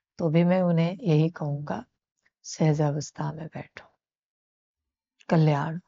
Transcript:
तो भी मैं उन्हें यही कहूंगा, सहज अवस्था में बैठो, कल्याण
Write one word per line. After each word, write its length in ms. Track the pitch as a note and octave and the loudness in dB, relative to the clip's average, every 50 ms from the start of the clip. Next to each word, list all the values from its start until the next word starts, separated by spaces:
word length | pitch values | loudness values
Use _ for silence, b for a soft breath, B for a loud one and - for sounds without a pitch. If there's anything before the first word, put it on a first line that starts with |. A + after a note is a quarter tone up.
| b _ _ - | b _ _ -4
तो 120 | F3 D#3+ | -2 2
भी 140 | D3+ E3+ F3 | 2 4 4
मैं 180 | F3 F#3 F#3 | 4 4 2
उन्हें 360 | F3+ F3 E3+ E3 E3 E3+ F#3+ - | 2 2 2 2 2 0 -2 -4
यही 280 | C4 F#3 D3+ D3+ D#3+ E3 | 0 2 4 4 4 2
कहूंगा, 540 | F3 - D#3+ D3 C#3+ C#3+ D3 D3 - A3 B3 - _ _ _ _ _ _ _ _ _ _ | -2 -6 -6 -6 -6 -6 -6 -8 -8 -10 -10 -14 _ _ _ _ _ _ _ _ _ _
सहज 380 | _ - - - E3+ D#3 D3 D3 | _ -18 -4 0 2 2 2 2
अवस्था 520 | D3+ D3 C#3+ D3+ C#3 - - - D3+ D3+ | 0 0 -2 -4 -8 -10 -10 -8 -8 -8
में 140 | D3+ D#3 D#3 | -8 -10 -14
बैठो, 400 | D#3 - C#3 C#3 - _ - - _ _ _ _ _ _ _ _ _ _ _ _ _ _ _ _ _ _ _ _ _ _ _ _ _ _ _ _ - | -14 -14 -14 -16 -16 _ -20 -20 _ _ _ _ _ _ _ _ _ _ _ _ _ _ _ _ _ _ _ _ _ _ _ _ _ _ _ _ 0
कल्याण 520 | F3+ E3 D#3+ D3+ D3 C#3+ D3 D#3+ D#3+ F3 - | 2 4 4 4 2 0 -2 -4 -8 -10 -12